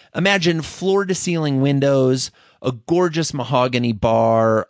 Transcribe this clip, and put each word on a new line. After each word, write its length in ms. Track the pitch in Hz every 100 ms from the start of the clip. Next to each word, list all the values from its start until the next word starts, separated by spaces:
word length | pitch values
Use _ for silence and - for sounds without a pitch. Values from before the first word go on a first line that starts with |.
| _ -
Imagine 460 | 190 196 165 165
floor-to-ceiling 960 | 143 - 185 196 190 180 - 170 151 135
windows, 720 | 139 139 139 135 131 131 - - _ _
a 80 | -
gorgeous 640 | 120 - 170 180 160 156
mahogany 560 | 143 113 127 127 123 120
bar, 760 | 107 117 113 113 113 113 110